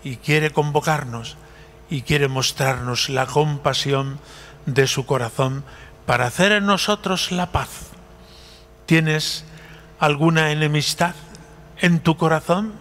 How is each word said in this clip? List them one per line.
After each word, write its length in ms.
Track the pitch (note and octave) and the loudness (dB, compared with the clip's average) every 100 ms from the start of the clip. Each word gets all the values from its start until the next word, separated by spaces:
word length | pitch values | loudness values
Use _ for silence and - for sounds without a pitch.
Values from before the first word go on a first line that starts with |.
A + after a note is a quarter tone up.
y 140 | C#3 A#2+ | -10 -10
quiere 340 | - D3+ D3+ | 0 2 2
convocarnos, 840 | D3 D3 D3 D#3 D#3 C3 A#2 A2+ - - - - - - | 0 0 0 0 -2 -2 -10 -12 -16 -20 -20 -20 -20 -8
y 120 | D3+ | -8
quiere 260 | A#2+ D3 C#3 | 0 2 2
mostrarnos 800 | C3 B2+ - C3+ B2+ B2 A#2+ - | 0 -2 0 -2 -2 -4 -4 -2
la 180 | C3 C3 | -2 0
compasión 920 | D3 D3+ D3 D3 C3+ C#3 C#3 C3+ C#3 - - - - - | 0 0 0 -2 -2 -2 -2 -2 -8 -16 -20 -20 -12 -4
de 200 | B2+ C3+ | 2 2
su 180 | - | 2
corazón 600 | B2+ C3+ A#2 - C3 C3+ C#3+ - - - - | -2 -2 -2 -2 -2 -2 -12 -18 -20 -18 -2
para 200 | A#2+ B2 | 0 0
hacer 260 | - F#3 | 2 2
en 140 | G#3 G3+ | 2 2
nosotros 680 | G3 - G#3 F#3 F#3 - | 0 0 -2 -2 -4 -2
la 200 | F3+ F3+ | -4 -2
paz. 380 | D3 C3 - - - - - - - - - - - - | -4 -6 -10 -18 -20 -20 -20 -20 -20 -20 -20 -20 -20 2
¿Tienes 580 | D#3+ D#3+ D#3 - - - - - - - - | 2 4 0 -2 -8 -12 -20 -20 -20 -20 0
alguna 540 | D3+ D3 D#3+ D#3+ D#3 | 0 4 4 4 2
enemistad 600 | D3+ D3+ D3+ C#3+ - E3+ - - - - - - - | 2 2 0 -2 0 -2 -2 -18 -20 -20 -20 -20 0
en 220 | F3+ E3+ | 2 4
tu 160 | E3 D#3+ | 2 2
corazón? 580 | E3 D#3+ - F3 G#3+ G#3 | 2 0 2 0 0 -8